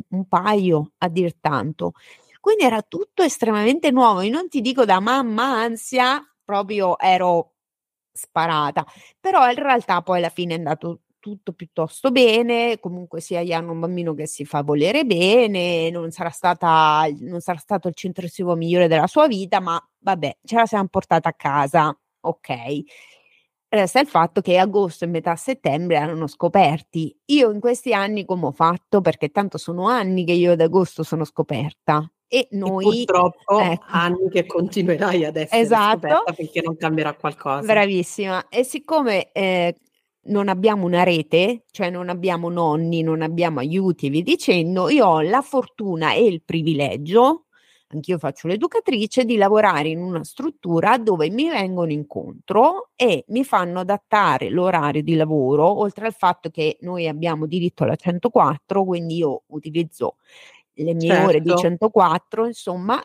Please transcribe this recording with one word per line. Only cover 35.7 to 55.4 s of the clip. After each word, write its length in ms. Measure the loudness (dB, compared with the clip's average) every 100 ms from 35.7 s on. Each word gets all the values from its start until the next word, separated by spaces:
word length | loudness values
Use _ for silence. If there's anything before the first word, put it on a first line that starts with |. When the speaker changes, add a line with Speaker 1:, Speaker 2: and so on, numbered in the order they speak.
| 2
Speaker 1:
Esatto. 0 |
Speaker 2:
scoperta 560 | 2 0 2 0 0
finché 280 | -6 -6 -6
non 140 | -6 -4
cambierà 400 | -2 -2 -2 -4
qualcosa. 680 | -8 -6 -4 -4 0 2
Speaker 1:
Bravissima. 680 | 2 -2 -4 -8 -6 -6 -4
E 140 | -4
siccome, 680 | -4 -6 -2 -2 0 -2 -2
ehm, 400 | -2 0 0 0 -4 _ _ _ _ -4
non 220 | -2 0
abbiamo 360 | 0 0 0 0
una 180 | 2
rete, 600 | 2 2 2 2 2 -2 _
cioè 180 | -8 -6
non 200 | -6 -8
abbiamo 400 | -6 -4 -4 -4
nonni, 520 | -2 0 0 -2 -2
non 200 | -2 -2
abbiamo 380 | -4 -2 -2 -2
aiuti, 500 | -2 -2 -2 -2 -2
vi 140 | -2
dicendo, 640 | -2 0 2 2 0 0 2
io 160 | 4 6
ho 160 | 4
la 200 | 2 0
fortuna 720 | 0 -4 -4 -8 -6 -2 0
e 120 | 2 2
il 160 | 0
privilegio, 1000 | -4 -2 -2 0 -2 -4 0 4 4 2 _ _ _ _ _
anch'io 280 | -10 -6 -4
faccio 300 | -6 -6 -6
l'educatrice, 760 | -4 -2 -2 -2 -2 0 0
di 140 | 0 2
lavorare 520 | 4 4 4 2 -2
in 120 | -4
una 220 | -6 -6
struttura 760 | -8 -8 -8 -8 -2 0 2 2
dove 320 | 2 0 0
mi 180 | -2 -2
vengono 420 | -2 -4 -4 -2
incontro 960 | -4 -6 -10 -12 -14 0 4 4 2 -8 -2
e 280 | 0 0 -2
mi 160 | -4
fanno 380 | 0 0 0 -4
adattare 680 | -2 -4 0 2 2 2 0
l'orario 540 | 0 0 0 0 0
di 120 | 0 0
lavoro, 640 | 2 2